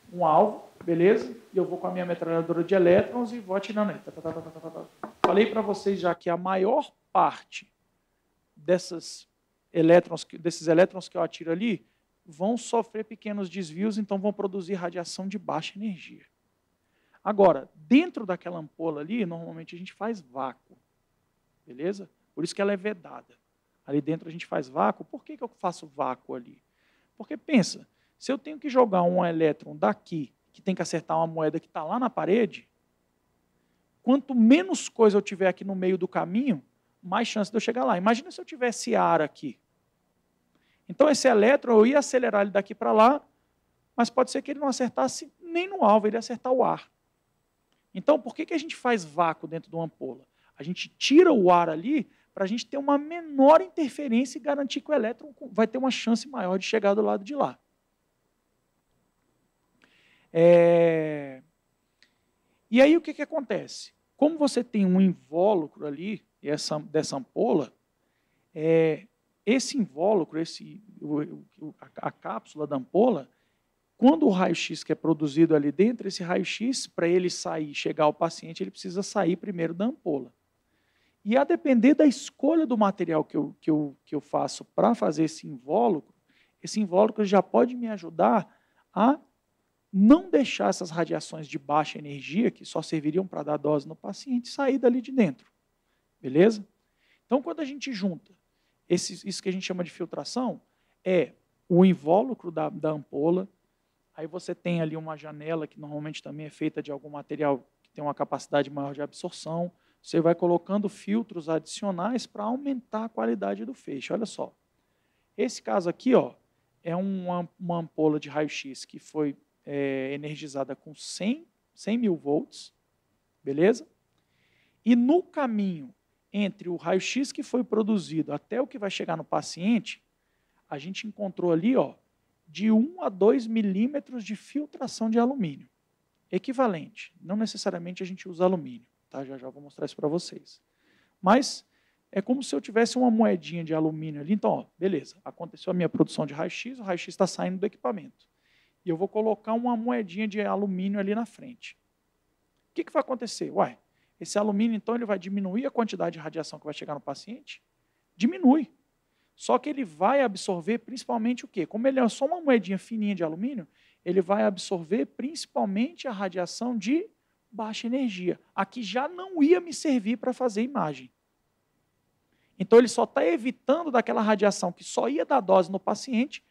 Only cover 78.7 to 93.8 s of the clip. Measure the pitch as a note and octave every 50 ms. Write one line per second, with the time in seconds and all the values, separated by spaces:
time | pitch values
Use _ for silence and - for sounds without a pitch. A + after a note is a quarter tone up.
78.7 | - - - F#3 E3+ G3 G3 - - G#3+ F#3 E3+ F#3 - - G#3 F#3 E3+ E3 E3
79.7 | F3 F3 G#3 A#3+ D#4 - - F3+ D3 C3+ B2+ A#2+ _ _ _ _ _ _ _ _
80.7 | _ _ _ _ _ _ _ _ _ _ - G3+ A3+ C4+ C#4 - F4 E4+ - D4
81.7 | C4 A#3 G#3 C4+ D4+ - D#4 C#4+ - - - - - _ - C#4 E4 E4 D#4 A3+
82.7 | B3 G#3+ G#3+ G3 G3 - F3+ E3 D#3+ D#3 D#3 - - - D3 D3 - _ - D#3+
83.7 | D#3 D3+ D3+ C#3+ C3+ _ _ - - C#3+ - _ - D3+ C#3+ C#3 - - - _
84.7 | - - E3+ G#3+ A#3+ - A3 F#3+ D#3 D3 D#3+ D#3 D#3 - - D#3+ D3 A#2+ B2+ C3+
85.7 | D#3+ G#3+ A#3+ A#3 F3+ C#3+ - _ _ _ _ _ _ _ _ _ _ _ - F3
86.7 | - G#3 G#3+ E3+ F3 F#3+ G#3+ A3 A3 - G#3+ F#3+ G3+ F#3+ - - - A3+ B3 A#3+
87.7 | B3+ B3 A#3+ A3+ G#3+ F#3 E3+ E3 E3 D#3+ F3+ A3 A#3+ G#3 E3 - _ _ _ _
88.7 | _ _ _ _ - F#3 G#3 B3+ D4 D#4+ _ _ _ _ _ _ _ _ _ _
89.7 | _ _ _ _ - F#3+ G3+ A3 C#4+ F4 F#4+ F#4 E4 D4 B3+ - - - G3 G3+
90.7 | F#3+ - F#3 E3 D#3 E3+ E3 D#3 E3 D#3 - - - E3 D3+ C#3 - D3+ - -
91.7 | D3 D#3 D3 - - D#3 D3+ C#3+ C#3+ C#3 B2+ C3 D3 G3+ A#3+ G3+ - - - -
92.7 | - - D#3+ - E3 D#3 C#3+ D3+ D3 F#3 F#3+ F3+ - D#3+ C#3+ D3 D3+ C#3+ C#3+ D3
93.7 | D3+ D3